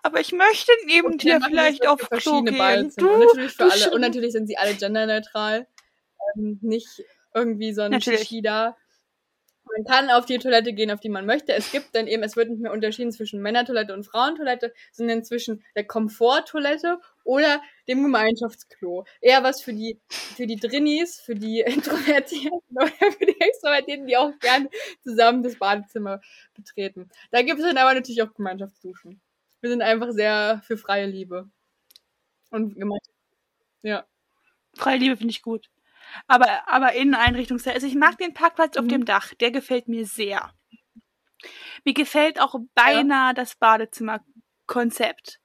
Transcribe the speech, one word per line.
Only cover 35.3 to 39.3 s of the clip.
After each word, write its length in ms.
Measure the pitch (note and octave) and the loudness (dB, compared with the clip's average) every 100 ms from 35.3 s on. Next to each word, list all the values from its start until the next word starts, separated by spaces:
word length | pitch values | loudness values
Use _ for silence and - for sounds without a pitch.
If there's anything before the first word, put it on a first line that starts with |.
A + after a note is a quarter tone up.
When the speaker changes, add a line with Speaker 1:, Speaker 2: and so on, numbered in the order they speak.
Speaker 1:
ich 100 | - | -8
gut. 280 | - A3+ _ _ _ _ - - - | -10 -10 _ _ _ _ -20 -20 2
Aber, 400 | B3 B3 G3+ - | 6 6 2 0
aber 260 | - C4 | 2 2
Inneneinrichtungsteil, 800 | A#3+ C#4 B3+ A#3 A#3+ A#3+ B3 C4 | 2 2 4 2 0 -4 -4 -4
also 120 | B3 C4+ | -4 -2
ich 80 | |
mag 220 | C#4 D#4 F4 | 2 2 2
den 160 | F4 | -10
Parkplatz 420 | - E4 E4 D#4+ | 0 0 2 0
auf 80 | D4 | 0
Speaker 2:
Mhm. 40 | A#3 | -2
Speaker 1:
dem 160 | C4+ | -2
Dach, 280 | A#3 G3 - | 0 -2 -2